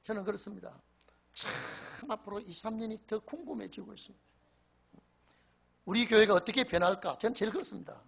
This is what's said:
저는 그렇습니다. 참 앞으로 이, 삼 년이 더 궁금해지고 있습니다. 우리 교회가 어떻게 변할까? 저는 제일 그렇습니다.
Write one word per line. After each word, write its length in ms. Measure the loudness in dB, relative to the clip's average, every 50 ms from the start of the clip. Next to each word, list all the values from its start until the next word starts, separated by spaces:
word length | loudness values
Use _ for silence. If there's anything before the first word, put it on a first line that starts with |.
저는 220 | _ -6 -6 -4 -2
그렇습니다. 580 | -4 -4 -4 -6 -8 -10 -12 -14 -16 -18 -20 _ _ _ _ -20 _ _ _ _ _
참 800 | _ -6 -4 -4 -4 -6 -6 -8 -8 -10 -10 -10 -10 -10 -6 -6
앞으로 300 | -6 -6 -6 -8 -10 -8
이, 120 | -8 -6 -6
삼 240 | -4 -4 -4 -4 -4
년이 260 | -4 -6 -6 -8 _
더 140 | -4 -6 -6
궁금해지고 760 | -4 -6 -12 -12 -8 -8 -8 -8 -8 -8 -10 -12 -12 -10 -8
있습니다. 320 | -8 -8 -8 -10 _ _ -20 _ _ _ _ _ _ _ _ _ _ _ _ _ -20 _ _ _ _ _ -20 _ _ _ _ _ _ _ _ _ _ _
우리 220 | 0 2 4 4 8
교회가 260 | 10 8 10 10 8
어떻게 300 | 6 4 4 0 0 0
변할까? 560 | 4 4 4 4 4 2 2 -2 -4 -4 0
저는 160 | 0 -2 0
제일 160 | 2 -2 0
그렇습니다. 520 | 0 -2 -2 -2 -6 -6 -12 -12 -16 -18 -20